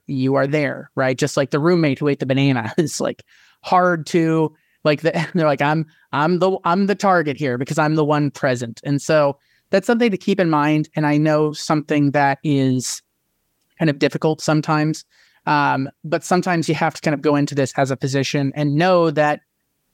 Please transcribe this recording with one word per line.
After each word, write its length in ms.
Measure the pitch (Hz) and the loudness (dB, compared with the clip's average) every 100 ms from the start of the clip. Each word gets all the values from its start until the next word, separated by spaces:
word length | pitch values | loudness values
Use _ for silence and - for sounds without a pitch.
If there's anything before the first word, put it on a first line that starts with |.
| - | -8
you 300 | 139 131 135 | -2 0 0
are 100 | 139 | 0
there," 440 | 151 139 127 135 | 0 -2 -6 -10
right? 240 | - 131 131 | -4 -2 0
Just 180 | 143 - | -2 -2
like 140 | 139 | -2
the 100 | 151 | 0
roommate 380 | 160 180 156 131 | 2 2 2 0
who 100 | 147 | -2
ate 100 | 139 | -2
the 60 | 131 | 0
banana 460 | 135 139 127 110 | 2 2 0 -2
<laughs> 40 | - | -2
is, 200 | 151 - | -2 -2
like, 240 | 131 - - _ _ _ | -6 -6 -16 _ _ _
hard 460 | - 185 180 170 147 | 0 2 2 0 -2
to, 480 | 180 160 160 156 - _ _ | 0 2 2 0 -4 _ _
like, 200 | 156 147 | -2 0
the, 100 | 156 | 0
<laughs> 220 | 175 156 | -2 -2
they're 120 | 180 151 | 0 0
like, 140 | 143 | 2
"I'm, 220 | 143 156 156 _ _ | 0 0 -4 _ _
I'm 260 | 139 156 180 | -2 0 2
the, 180 | 190 190 | 0 0
I'm 220 | 175 180 196 | 0 0 0
the 80 | |
target 420 | 196 196 180 151 127 | 0 2 2 0 -2
here 220 | 143 123 | -4 -4
because 200 | 131 156 | -4 -2
I'm 160 | 151 | 0
the 100 | 156 147 | 2 2
one 240 | 147 147 | 2 0
present." 500 | - 139 123 117 113 | -2 -2 -2 -6 -10
And 180 | 143 143 | -4 -4
so 360 | - 156 143 147 _ _ _ | 2 2 2 0 _ _ _
that's 180 | 190 196 | 0 2
something 240 | 240 240 | 2 2
to 60 | 190 | 0
keep 240 | - 190 | 0 0
in 80 | 165 | 2
mind. 400 | 151 147 156 151 - | 2 2 0 -2 -2
And 100 | 147 | 0
I 120 | 147 | 2
know 340 | 156 151 151 | 2 2 0
something 600 | 151 - 156 143 151 143 | -2 -2 -2 0 0 2
that 260 | 143 139 139 | 2 2 0
is 600 | 156 139 131 127 120 - - _ _ _ _ _ _ _ | -2 0 0 0 -4 -10 -14 _ _ _ _ _ _ _
kind 120 | 165 | -2
of 80 | 143 | 0
difficult 420 | 143 - 160 156 | -2 0 -2 -2
sometimes, 640 | - 156 156 151 151 151 - _ _ _ | -2 -2 0 -2 -2 -4 -10 _ _ _
um, 440 | - 147 143 135 139 - | -2 0 0 -2 -4 -10
but 220 | 156 170 | -6 -6
sometimes 440 | - 180 185 170 156 | 0 0 0 -2 -2
you 60 | |
have 200 | 156 165 | -2 -2
to 60 | - | -2
kind 140 | 165 | -4
of 80 | 143 | -2
go 140 | 151 143 | 0 0
into 180 | 143 | 0
this 180 | 143 131 - | -2 -2 -2
as 160 | 135 | -2
a 40 | 135 | -2
physician 560 | 139 139 131 151 139 147 | -2 -2 -2 -2 -2 -2
and 180 | 147 | -2
know 380 | 143 180 180 165 | 0 2 4 2
that 300 | 151 147 147 - _ _ _ _ | 2 0 -2 -8 _ _ _ _